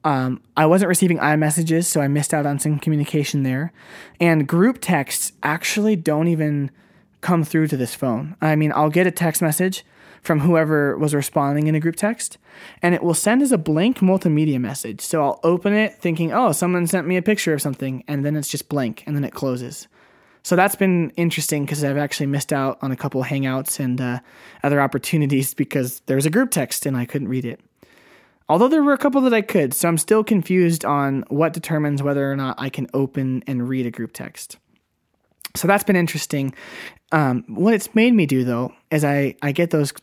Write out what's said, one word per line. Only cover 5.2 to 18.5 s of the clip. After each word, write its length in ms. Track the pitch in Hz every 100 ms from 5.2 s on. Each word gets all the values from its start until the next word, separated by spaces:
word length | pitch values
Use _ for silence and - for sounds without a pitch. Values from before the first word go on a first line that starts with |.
| - _
actually 520 | 143 160 - 214 214 202
don't 320 | 165 151 170
even 440 | 160 151 147 139 _ _ _ _ _
come 220 | - 170
through 240 | 151 160 151
to 100 | 139
this 180 | 123 -
phone. 400 | 135 117 151 180
I 140 | 156 151
mean, 160 | 151 139
I'll 140 | 151
get 180 | 170 185
a 40 |
text 300 | 175 170 -
message 440 | 165 151 185 185 - _ - -
from 180 | - 156
whoever 580 | 156 165 156 156 143 -
was 160 | 151
responding 540 | 143 139 160 139 147 151
in 80 | 156
a 60 |
group 160 | 160 165
text, 400 | 208 233 - - _ - - -
and 140 | 175 175
it 80 |
will 100 | 175
send 280 | 165 208 247
as 100 | 277
a 60 | 247
blank 400 | 160 156 214 262
multimedia 600 | 185 190 175 151 156 131
message. 420 | 120 139 113 101
So 200 | - 165
I'll 180 | 139 -
open 300 | 165 180 202
it 220 | 208 214 -
thinking, 360 | 175 160 165
"Oh, 220 | 202 240
someone 340 | 147 180 180 170
sent 180 | 185 147
me 120 | 185
a 40 |
picture 320 | 180 208 -
of 80 | 147
something," 440 | 143 139 135 127 -
and 180 | 143 143
then 120 | 151
it's 100 |
just 220 | 143